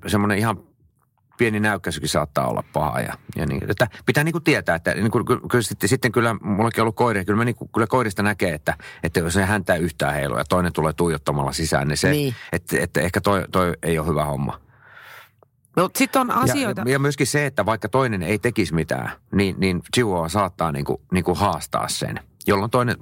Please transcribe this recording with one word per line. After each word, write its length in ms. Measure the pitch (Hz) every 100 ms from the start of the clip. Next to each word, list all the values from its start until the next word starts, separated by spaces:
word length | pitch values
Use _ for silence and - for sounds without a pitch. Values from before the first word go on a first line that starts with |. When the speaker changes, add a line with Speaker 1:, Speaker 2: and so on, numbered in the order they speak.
| 101
Speaker 1:
semmonen 300 | 104 104 101
ihan 200 | 113 98 - _ _ _ _ _ _ -
pieni 220 | 120 107
näykkäisykin 500 | 107 98 95 73 71
saattaa 380 | 78 76 71 64
olla 160 | 50 -
paha 260 | 73 76 62
ja, 120 | - - - -
ja 100 | 73
niin, 260 | 67 95
että 160 | 101 123 - -
pitää 180 | 147
niinku 160 | 156 165
tietää, 360 | 156 117 90 82
että 180 | 90
niinku 300 | - 110 117
ky-, 160 | 95 127 -
kyllä 100 | 120
sitten, 280 | 104 117 -
sitten 220 | 127 120
kyllä 240 | - 117 104
mullakin 400 | - 98 113 113
on 20 |
ollut 120 | 113 -
koiria, 300 | 120 101 92
kyllä 120 | 104
mä 80 | 120
niinku, 220 | - -
kyllä 200 | 107 113
koirista 360 | 131 113 -
näkee, 300 | 104 101 92
että, 200 | 76 - - - -
että 160 | - 92
jos 140 | 82
se 120 | 95 95
häntä 300 | 104 87 87
yhtään 380 | 85 - 71
heilu 240 | 73 69 58
ja 60 | 69
toinen 240 | 92 87
tulee 200 | 80 78
tuijottamalla 580 | 76 87 78 - 71 69
sisään, 360 | 71 78 73 69
niin 100 | 73
se, 140 | 92
Speaker 2:
Niin. 240 | 147 143 120 -
Speaker 1:
että, 240 | 82 - 65
että 220 | - -
ehkä 200 | 87 101
toi, 220 | 101 98 -
toi 220 | 95 87 -
ei 160 | 82 80
ole 80 | 78
hyvä 180 | 73 76
homma. 340 | 69 67 - _ _ - - - - - _ _ _ _ -
Speaker 2:
No 140 | 180 -
sit 180 | 269 269
on 120 | 247
Speaker 1:
Ja, 60 | -
Speaker 2:
asioita. 460 | 254 285 233 - 117
Speaker 1:
ja, 60 |
ja 80 | 139
myöskin 280 | 143 143 135
se, 180 | 147 143
että 200 | 123 98
vaikka 240 | 110 -
toinen 340 | 131 131 98
ei 160 | 82 107
tekisi 340 | 120 117 85
mitään, 380 | 82 78 64 55 - -
niin, 240 | 95 98 -
niin 220 | 95 90 - 123
chihuahua 340 | 113 87 80
saattaa 420 | 98 92 - 82
niinku, 300 | 71 73 - -
niinku 240 | 90 85 82
haastaa 520 | 101 76 - 55 -
sen, 320 | - 62 - - - -
jolloin 240 | 101 110
toinen, 240 | 127 120 -